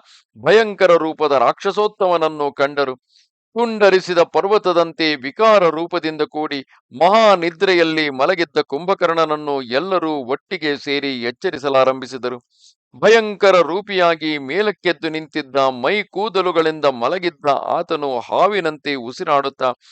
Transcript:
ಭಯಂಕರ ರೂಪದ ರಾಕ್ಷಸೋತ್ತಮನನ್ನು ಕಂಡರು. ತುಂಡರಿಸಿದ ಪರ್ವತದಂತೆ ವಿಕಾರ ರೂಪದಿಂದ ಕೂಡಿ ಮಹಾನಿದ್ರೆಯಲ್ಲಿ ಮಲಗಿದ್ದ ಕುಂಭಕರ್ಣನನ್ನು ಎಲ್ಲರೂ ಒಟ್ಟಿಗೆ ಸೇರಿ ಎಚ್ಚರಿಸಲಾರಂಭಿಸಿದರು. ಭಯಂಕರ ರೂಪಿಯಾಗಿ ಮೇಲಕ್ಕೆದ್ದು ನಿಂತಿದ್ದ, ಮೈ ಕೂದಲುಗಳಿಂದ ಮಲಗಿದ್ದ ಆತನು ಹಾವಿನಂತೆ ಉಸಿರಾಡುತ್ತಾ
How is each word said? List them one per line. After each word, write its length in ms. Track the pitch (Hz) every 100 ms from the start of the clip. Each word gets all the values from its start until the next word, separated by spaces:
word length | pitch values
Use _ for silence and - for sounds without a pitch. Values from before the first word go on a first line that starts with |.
| _ _ _ _
ಭಯಂಕರ 540 | 120 208 220 196 185
ರೂಪದ 400 | 170 156 151 151
ರಾಕ್ಷಸೋತ್ತಮನನ್ನು 1200 | 135 120 - 196 185 208 208 190 170 160 156 147
ಕಂಡರು. 440 | 135 143 143 139 131 _ _ _ _ _ 226
ತುಂಡರಿಸಿದ 600 | 233 220 202 185 170 170
ಪರ್ವತದಂತೆ 960 | 165 156 190 214 185 170 165 156 160
ವಿಕಾರ 540 | 151 127 139 220 208 175
ರೂಪದಿಂದ 540 | 156 165 175 156 156
ಕೂಡಿ 420 | 156 151 151 143 131 _ _
ಮಹಾನಿದ್ರೆಯಲ್ಲಿ 1160 | 123 165 214 220 190 170 160 196 175 160 160 151
ಮಲಗಿದ್ದ 500 | 131 143 185 165 139
ಕುಂಭಕರ್ಣನನ್ನು 1000 | 147 139 180 190 175 165 156 151 151 143
ಎಲ್ಲರೂ 500 | 123 123 185 185 160
ಒಟ್ಟಿಗೆ 640 | 151 120 - - 185 151 143
ಸೇರಿ 460 | - 143 139 127
ಎಚ್ಚರಿಸಲಾರಂಭಿಸಿದರು. 1160 | 117 120 185 156 139 135 131 131 127 127 123 123 _ _ _ _ _ 127
ಭಯಂಕರ 600 | 175 226 214 202 202 185
ರೂಪಿಯಾಗಿ 800 | 151 180 208 196 175 165 156 151
ಮೇಲಕ್ಕೆದ್ದು 720 | 135 160 214 196 175 160 165
ನಿಂತಿದ್ದ, 480 | 156 156 156 135 135
ಮೈ 460 | 135 127 127 208
ಕೂದಲುಗಳಿಂದ 840 | 196 175 214 190 180 170 160 156
ಮಲಗಿದ್ದ 600 | 147 127 120 180 175 156 147
ಆತನು 720 | 135 - 135 170 160 143 123
ಹಾವಿನಂತೆ 760 | 110 107 180 208 165 156 147
ಉಸಿರಾಡುತ್ತಾ 800 | 139 117 127 175 143 139 135 131 117 _